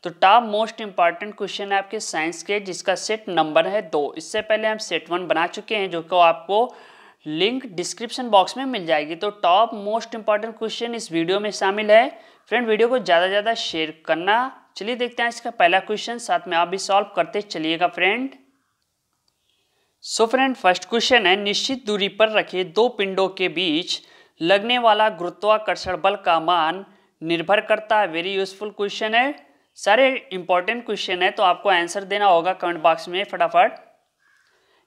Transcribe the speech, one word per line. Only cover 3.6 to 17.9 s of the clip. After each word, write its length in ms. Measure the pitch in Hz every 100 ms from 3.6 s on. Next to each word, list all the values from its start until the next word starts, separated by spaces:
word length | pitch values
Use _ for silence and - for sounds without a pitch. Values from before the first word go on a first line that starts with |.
| 175
है 220 | 208 -
दो। 240 | 156 143 -
इससे 240 | - 214
पहले 260 | 214 214 220
हम 100 | 214
सेट 300 | - 165 156
वन 180 | 175 175
बना 200 | 156 175
चुके 260 | - 202 214
हैं, 140 | 190
जो 120 | 170
कि 180 | 165 180
आपको 520 | 170 165 - 202 247 - - - - _ 156
लिंक 400 | 156 196 254 254
डिस्क्रिप्शन 640 | 170 170 - 226 - 240
बॉक्स 280 | 202 180 254
में 80 | 269
मिल 200 | 240 165
जाएगी। 300 | 156 151 170
तो 140 | 208 202
टॉप 320 | 175 185 233 214
मोस्ट 400 | 202 226 220 233
इंपॉर्टेंट 420 | 208 208 226 220
क्वेश्चन 380 | 220 - 233 233
इस 160 | -
वीडियो 280 | 165 165 196
में 120 | 208
शामिल 380 | 196 196 202 214
है। 180 | 220 269 - - _ _
फ्रेंड, 160 | 226 233
वीडियो 200 | 214 233
को 100 | 254
ज़्यादा 260 | 180 170 185
से 40 |
ज़्यादा 240 | 202 214 226
शेयर 460 | - 165 156 156 -
करना। 560 | 160 180 220 262 - _ -
चलिए 180 | 202 247
देखते 280 | 240 240
हैं 60 | 233
इसका 200 | 233 247
पहला 280 | 226 175 190
क्वेश्चन, 380 | 185 208 - 240
साथ 300 | - 175 175
में 80 | 170
आप 100 | 175
भी 100 | 190
सॉल्व 300 | 190 196 202 190
करते 260 | 165 208
चलिएगा 460 | 208 180 156 165
फ्रेंड। 420 | 175